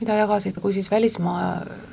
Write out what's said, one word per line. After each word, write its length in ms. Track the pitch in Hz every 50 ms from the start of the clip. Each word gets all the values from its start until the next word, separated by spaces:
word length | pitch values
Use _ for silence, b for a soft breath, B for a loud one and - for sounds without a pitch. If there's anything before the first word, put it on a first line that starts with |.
mida 180 | 226 220 214 214
jagasid, 420 | 214 202 208 202 196 190 185 -
kui 120 | - 202
siis 180 | 196 196 190 -
välismaa 720 | 208 220 226 226 - - 175 175 175 175 180 185 170 170 - - - - - -